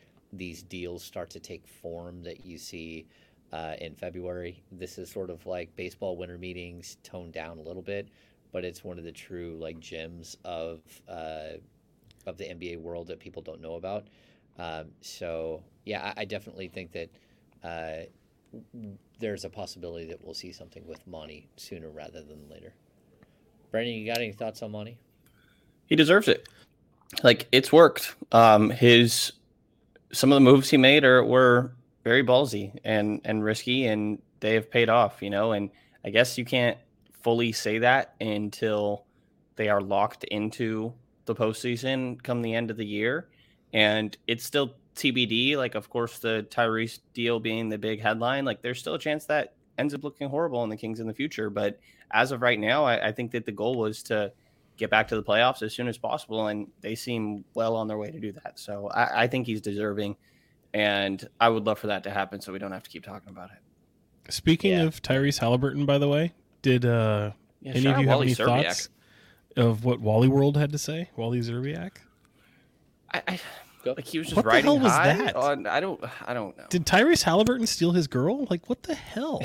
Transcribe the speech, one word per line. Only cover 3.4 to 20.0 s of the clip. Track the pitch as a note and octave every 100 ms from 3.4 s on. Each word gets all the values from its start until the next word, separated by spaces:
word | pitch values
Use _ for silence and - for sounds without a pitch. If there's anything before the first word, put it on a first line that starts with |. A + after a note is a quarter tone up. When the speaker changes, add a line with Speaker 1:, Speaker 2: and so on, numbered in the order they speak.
| _
Speaker 1:
uh, | D#2 D#2+ D#2
in | E2
February. | D#2 F2+ F2 F2+ F2+ F2 F2 _
This | F2+ F#2 -
is | A#2
sort | G2+ F#2
of | E2 -
like | F2+ F2 -
baseball | F2+ - G2 F2+
winter | F2+ F2
meetings | F2+ F2 F2 F2 - -
toned | - F#2 E2+
down | E2 D#2+ E2
a |
little | D#2 F2+
bit, | F2 G2+ G2+ _ _ _ _
but | -
it's | F2 E2+
one | F#2+ F2
of |
the | E2
true, | D#2 - F2 E2+ D#2+
like, | D#2+ E2
gems | D#2+ E2 E2 E2+ D#2+ -
of, | F2+ E2+ E2 D#2+ _ - -
uh, | F2 D#2+ D#2 D#2 D#2+ - _ _ _ _ _ -
of | F#2
the | F#2
N | F2
B | F2
A | E2+
world | E2 E2+ E2
that | D#2+
people | F2 E2
don't | D#2+ D#2+
know | D#2+
about. | E2+ F#2 G#2 G#2 _ _ _ _ -
Um, | E2+ D#2+ D#2 -
so, | - - F2 E2 D#2+ D#2+ - _
yeah, | G#2 G2+ F#2+ -
I, |
I |
definitely | G2+ G2+ - - F#2
think | - E2+
that, | E2+ E2 _ _ _ _ _
uh, | E2+ E2 E2 D#2+ - _ _ _ _ A#2 -
w-, | B2 G#2+ G2 _ -
there's | A2 G2
a | F#2+
possibility | - F#2 F2+ E2+ E2+